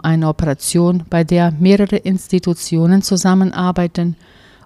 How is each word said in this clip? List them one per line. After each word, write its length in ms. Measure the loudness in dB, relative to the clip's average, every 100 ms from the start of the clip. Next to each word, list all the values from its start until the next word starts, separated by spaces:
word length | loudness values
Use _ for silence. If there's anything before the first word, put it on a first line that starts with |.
eine 240 | 0 0 0
Operation, 760 | -2 -4 -4 -2 0 2 0 -2
bei 140 | -2
der 260 | 2 2 2 2
mehrere 380 | 2 4 2 -2
Institutionen 1040 | -2 -4 -2 -2 -2 -4 -2 0 2 2
zusammenarbeiten, 1120 | 2 0 2 2 2 -2 -2 -2 -2 -2 -6 -6 _ _ -20 _